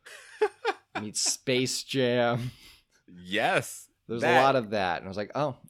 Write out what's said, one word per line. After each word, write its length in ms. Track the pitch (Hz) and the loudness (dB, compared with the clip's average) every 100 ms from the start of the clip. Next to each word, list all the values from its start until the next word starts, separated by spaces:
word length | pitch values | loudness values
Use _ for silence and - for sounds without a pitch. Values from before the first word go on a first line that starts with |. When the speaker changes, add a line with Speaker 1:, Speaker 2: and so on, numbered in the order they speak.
| - - - - | -20 -20 -12 -2
Speaker 1:
<laughs> 600 | 415 - 466 - _ - | -2 -2 -6 -6 _ -10
Speaker 2:
meets 200 | 214 - | -6 -4
Space 600 | - - - 127 127 - | -2 -2 0 0 0 -4
Jam. 640 | - 135 123 123 120 120 123 - - - _ _ - | -4 0 2 2 2 0 -4 -10 -20 -20 _ _ -20
Speaker 1:
Yes. 800 | 90 90 101 143 180 - - - _ - | -18 -4 0 2 2 -2 -10 -18 _ -8
Speaker 2:
There's 140 | 117 | -2
Speaker 1:
That 160 | 151 170 | 4 6
Speaker 2:
a 40 | |
lot 120 | 139 131 | 6 4
of 140 | 107 | 0
that. 280 | 104 92 78 | 0 0 -2
And 80 | 92 | -6
I 20 | |
was 80 | 98 | -8
like, 160 | 101 | -6
"Oh, 220 | 127 147 131 | -4 -4 -6